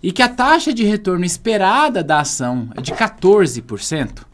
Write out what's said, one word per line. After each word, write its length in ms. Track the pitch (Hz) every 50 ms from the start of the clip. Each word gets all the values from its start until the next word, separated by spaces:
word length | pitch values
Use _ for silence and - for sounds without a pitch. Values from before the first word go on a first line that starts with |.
e 80 | - 185
que 120 | 185 -
a 60 | 247 240
taxa 440 | 247 - 240 277 311 330 - 302
de 100 | 262 226
retorno 440 | 226 208 214 202 208 190 185 175 180
esperada 760 | 175 170 - - 226 220 208 190 190 214 262 302 302 233 185
da 180 | 165 143 156 147
ação 500 | 147 139 - - 131 123 127 127 113 113 117
é 60 | -
de 120 | 127 -
quatorze 680 | - - 226 - - - - 185 202 208 190 147 120 120
por 200 | 110 - 107 101
cento 460 | - - 160 156 131 - - - - -